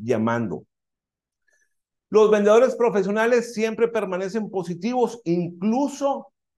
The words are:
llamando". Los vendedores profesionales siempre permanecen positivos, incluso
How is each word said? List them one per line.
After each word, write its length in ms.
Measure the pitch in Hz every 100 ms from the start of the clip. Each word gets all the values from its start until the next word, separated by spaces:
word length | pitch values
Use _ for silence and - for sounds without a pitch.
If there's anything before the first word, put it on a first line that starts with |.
llamando". 600 | 110 113 113 117 107 76 - _ _ _ _ _ _ _ _ _ _ _ _ _ -
Los 200 | 202 208
vendedores 460 | 208 202 226 254 254
profesionales 800 | 233 202 190 214 226 240 240
siempre 340 | 208 220 214 226
permanecen 600 | 226 196 180 190 220 190
positivos, 720 | 180 170 170 214 247 233 -
incluso 1080 | 170 175 175 - 208 240 285 - 277 269 - _ _